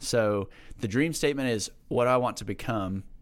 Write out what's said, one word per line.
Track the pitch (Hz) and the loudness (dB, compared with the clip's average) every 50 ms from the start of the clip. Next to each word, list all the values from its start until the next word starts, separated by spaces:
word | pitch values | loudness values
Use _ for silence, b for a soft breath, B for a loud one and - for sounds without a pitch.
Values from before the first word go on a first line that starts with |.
So | - - - 120 110 104 104 101 98 - B B B B B - | -6 0 2 2 4 4 2 0 -2 -4 B B B B B -6
the | - 107 | -4 0
dream | 95 123 147 165 156 | 2 2 2 2 0
statement | - - 147 147 139 135 127 | 0 0 0 0 0 0 0
is | 117 107 95 - - - - - | 0 0 -2 -6 -10 -16 -8 -2
what | - 120 120 123 | 0 2 4 4
I | 127 | 4
want | 127 123 120 110 - | 4 2 0 -2 -4
to | 107 | -6
become, | 104 101 - - - 113 110 98 92 95 98 - - - - | -8 -8 -6 -4 -4 -2 -2 -2 -2 -4 -6 -6 -10 -14 -16